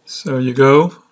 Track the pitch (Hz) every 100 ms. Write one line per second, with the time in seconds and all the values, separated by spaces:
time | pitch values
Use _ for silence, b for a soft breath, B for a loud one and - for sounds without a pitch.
0 | - - - 131 127 123 135 143 170 -
1 | _